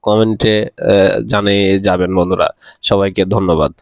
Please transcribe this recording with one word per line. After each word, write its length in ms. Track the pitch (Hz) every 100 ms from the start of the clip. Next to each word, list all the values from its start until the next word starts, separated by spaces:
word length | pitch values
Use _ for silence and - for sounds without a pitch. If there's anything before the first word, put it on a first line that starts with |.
কমেন্টে, 500 | 110 107 110 110 113 107
আহ, 480 | 107 - - 101 95 - -
জানিয়ে 420 | 104 101 101 98 98
যাবেন। 320 | 98 90 92
বন্ধুরা, 340 | 92 90 92 80 - - _
সবাইকে 400 | - 101 98 95
ধন্যবাদ 480 | 92 104 92 82 73 -